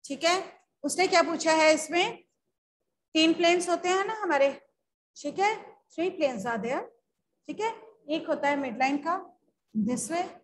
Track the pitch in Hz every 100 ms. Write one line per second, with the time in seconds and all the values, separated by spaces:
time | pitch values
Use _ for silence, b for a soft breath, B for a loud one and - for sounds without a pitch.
0 | - 269 330 370 - - _ _ 294 320
1 | 370 359 330 330 320 320 311 311 - 339
2 | 415 - _ _ _ _ _ _ _ _
3 | _ 320 320 320 339 359 349 339 359 381
4 | 415 440 381 285 277 247 _ _ _ _
5 | _ - - - 403 427 - - _ -
6 | 359 359 285 233 240 233 226 302 480 _
7 | _ _ _ _ - 302 440 453 - _
8 | 285 320 320 294 285 285 262 226 262 285
9 | 330 370 370 _ _ _ _ 220 214 247
10 | - 339 381 -